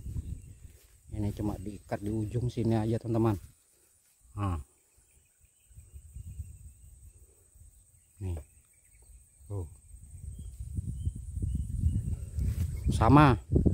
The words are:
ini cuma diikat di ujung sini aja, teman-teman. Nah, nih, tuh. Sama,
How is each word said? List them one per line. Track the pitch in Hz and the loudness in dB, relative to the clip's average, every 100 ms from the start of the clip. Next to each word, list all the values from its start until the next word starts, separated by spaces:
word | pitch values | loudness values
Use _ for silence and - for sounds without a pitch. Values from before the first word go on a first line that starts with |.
| - - - - - - - - - - - 107 | -8 -8 -8 -10 -14 -20 -20 -20 -20 -20 -12 -4
ini | 104 | -4
cuma | 101 104 95 | -2 -4 -4
diikat | 95 98 - 110 | -8 -12 -8 -6
di | 101 | -4
ujung | 110 107 113 120 | -2 -2 -2 -2
sini | 120 113 113 | 0 2 2
aja, | 110 113 | 2 -2
teman-teman. | 113 113 113 98 - - _ _ _ _ _ _ - 101 | 0 2 2 2 -4 -20 _ _ _ _ _ _ -16 -4
Nah, | 101 80 - _ _ _ _ _ _ _ _ _ _ - - - - - - - - - - - - - - - - _ _ - - - _ _ _ _ | -2 -2 -6 _ _ _ _ _ _ _ _ _ _ -20 -20 -20 -16 -16 -14 -12 -12 -12 -18 -20 -20 -20 -20 -20 -20 _ _ -20 -20 -20 _ _ _ _
nih, | 95 82 73 - _ _ _ - - - - _ - | -6 -6 -8 -20 _ _ _ -20 -20 -20 -20 _ -10
tuh. | 101 80 - - - - - - - - - - - - - - - - - - - - - - - - - - - - - - - - | -8 -8 -12 -20 -20 -18 -14 -14 -12 -12 -10 -8 -6 -6 -4 -6 -6 -8 -4 -2 -2 -2 0 2 2 -2 -4 -6 -2 -2 0 -2 -2 0
Sama, | - 110 139 147 117 - 117 - | 4 8 10 10 8 4 4 4